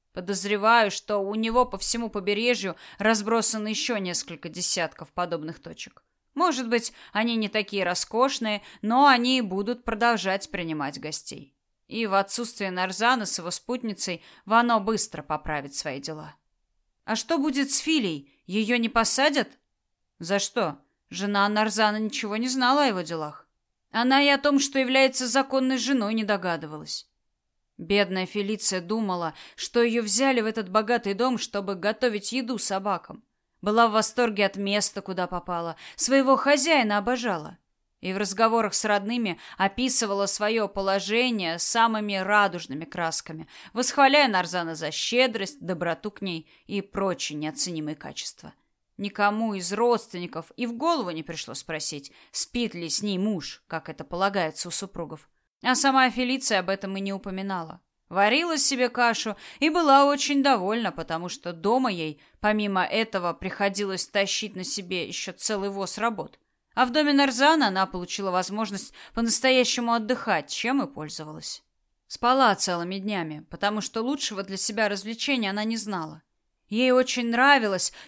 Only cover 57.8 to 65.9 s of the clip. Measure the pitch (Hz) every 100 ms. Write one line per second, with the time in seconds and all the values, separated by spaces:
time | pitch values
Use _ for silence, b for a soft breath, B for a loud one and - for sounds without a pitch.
57.8 | _ _ - 180 208 262 339 311 - -
58.8 | 247 247 240 226 220 202 B B 302 339
59.8 | 311 269 285 285 277 285 277 240 185 226
60.8 | 208 170 160 165 175 - 175 170 185 247
61.8 | 254 180 156 151 b b 214 214 208 190
62.8 | 175 220 220 196 175 165 190 - 202 196
63.8 | 202 185 - 208 196 - 214 190 180 -
64.8 | 180 185 120 175 - 175 - 214 196 196
65.8 | 190